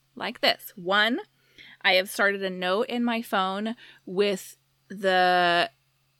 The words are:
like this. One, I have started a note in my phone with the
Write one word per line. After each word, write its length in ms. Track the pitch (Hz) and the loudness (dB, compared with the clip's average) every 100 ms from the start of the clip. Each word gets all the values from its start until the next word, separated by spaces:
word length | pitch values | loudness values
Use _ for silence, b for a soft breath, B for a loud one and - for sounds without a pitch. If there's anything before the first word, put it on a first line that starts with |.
| _ | _
like 260 | - 190 247 | -10 -10 -2
this. 300 | 247 - - - | 0 0 -6 -12
One, 440 | 175 202 214 277 427 _ B B B B | -2 2 2 0 -6 _ B B B B
I 120 | 196 | 0
have 160 | 185 196 | 2 0
started 320 | - 202 202 | 0 0 0
a 60 | 196 | -4
note 380 | 185 180 190 240 | -4 -2 0 -2
in 140 | 240 | -2
my 200 | 240 233 | -2 -2
phone 540 | 233 214 190 190 220 233 B B | -4 -2 -2 -4 -6 -8 B B
with 520 | - 185 202 190 - - _ _ _ | -8 -2 0 -2 -8 -20 _ _ _
the 840 | 196 190 185 180 180 175 175 170 - _ _ _ _ | -4 0 4 4 4 4 4 2 -4 _ _ _ _